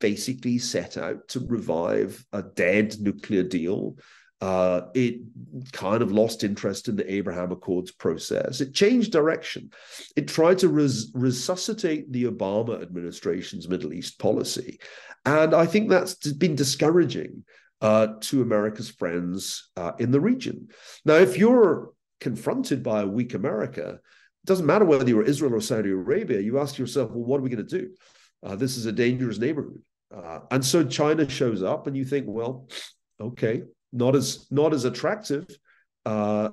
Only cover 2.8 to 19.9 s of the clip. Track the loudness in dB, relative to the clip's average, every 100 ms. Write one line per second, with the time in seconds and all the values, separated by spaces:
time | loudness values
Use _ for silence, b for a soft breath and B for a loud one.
2.8 | 2 0 -4 -4 -2 0 0 -2 -2 -2
3.8 | -4 -8 b b b _ -2 2 2 0
4.8 | -2 0 0 -2 -12 -18 -16 -14 -14 -2
5.8 | 2 2 2 4 4 2 -4 -2 -4 -4
6.8 | -4 -4 -2 -4 -4 -4 -4 -6 -4 -4
7.8 | -4 -4 -4 -2 -2 -2 -2 -4 -4 2
8.8 | 4 4 2 2 2 0 -6 -12 -14 -20
9.8 | B B B -4 -2 4 4 6 4 4
10.8 | 2 0 -4 -2 0 0 -2 -4 -4 -4
11.8 | -2 -2 -4 -2 -2 -2 -2 0 -2 -4
12.8 | -8 -10 -10 -6 -4 -4 -6 -10 -4 -4
13.8 | -4 -8 -12 -4 0 0 -2 -6 -8 -14
14.8 | B B B B 0 4 6 6 4 2
15.8 | 4 2 2 -6 -6 0 0 0 -2 2
16.8 | 4 4 4 0 -8 -12 -20 b b b
17.8 | 4 4 4 0 -2 0 2 2 0 -2
18.8 | -10 -6 -4 -2 -4 -6 -8 -10 -12 -8
19.8 | -8